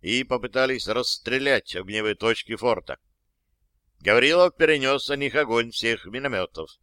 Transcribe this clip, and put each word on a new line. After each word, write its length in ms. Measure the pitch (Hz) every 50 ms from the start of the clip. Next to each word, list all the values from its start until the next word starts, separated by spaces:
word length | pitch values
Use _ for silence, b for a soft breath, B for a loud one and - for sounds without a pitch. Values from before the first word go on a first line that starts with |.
и 240 | - - 113 127 131
попытались 640 | - 127 123 123 123 - 131 131 131 131 123 - 98
расстрелять 880 | 110 123 123 - - - _ 117 123 131 135 143 135 107 - - -
огневые 380 | 90 95 92 104 107 107 107 104
точки 420 | _ - 113 113 - - - 117
форта. 420 | 104 113 123 113 - - - 67 _ _ _ _ _ _ _ _ _ _ _ _ _ _ _ _ _ _ _ _ _
Гаврилов 560 | - 95 107 120 127 143 160 175 180 180 -
перенес 520 | _ 160 156 156 143 131 135 139 139 - -
на 80 | 143
них 180 | 139 143 135 113
огонь 360 | 147 151 120 113 117 117 117
всех 360 | 113 - - 117 117 - -
минометов. 640 | 92 104 127 139 143 120 95 92 - _ - 80 - - _